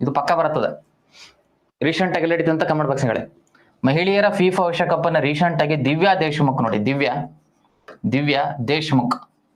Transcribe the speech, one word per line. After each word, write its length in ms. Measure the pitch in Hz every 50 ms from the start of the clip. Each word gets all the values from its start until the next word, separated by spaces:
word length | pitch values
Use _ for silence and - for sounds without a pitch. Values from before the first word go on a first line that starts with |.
ಇದು 120 | - 139
ಪಕ್ಕ 200 | 143 143 - -
ಬರ್ತದೆ. 540 | 175 165 156 151 151 127 104 - 76 - - _ _ _ _ _ _ - - - _ _ _ _ _ _ _ _ _ _
ರೀಸೆಂಟ್ 340 | 135 156 160 170 185 180 165
ಆಗಿ 100 | 175 160
ನಡೀತಂತ 380 | 165 170 165 160 165 160 160 175
ಕಾಮೆಂಟ್ 240 | - 156 151 151 135
ಬಾಕ್ಸ್‌ಗಳೇ. 520 | 135 131 131 120 107 - - - - _ _ _ _ _ _ _ _ _ -
ಮಹಿಳೆಯರ 440 | 131 147 165 180 190 196 202 208 202
ಫಿಫಾ 360 | 202 196 180 185 180 190 180
ವಿಶ್ವಕಪ್ 420 | 170 170 175 175 170 175 160 165
ಅನ್ನ 120 | 170 160 156
ರೀಸೆಂಟ್ 440 | 131 143 151 151 175 170 165 151
ಆಗಿ 220 | 151 147 160 147 123
ದಿವ್ಯಾ 300 | 135 151 160 185 202 185
ದೇಶ್ಮುಖ್ 480 | 180 160 156 147 156 147 135 127 131
ನೋಡಿ, 240 | 120 110 104 107 104
ದಿವ್ಯಾ, 540 | 131 139 139 139 123 120 123 123 - - - _ _ _ _ _ _ _ _ _ - - - - 107
ದಿವ್ಯಾ 320 | 120 139 147 147 139 139 151 - - 131 117 123
ದೇಶ್ಮುಖ್, 600 | 147 160 151 - 139 127 123 123 - - - - _ _ _ _ _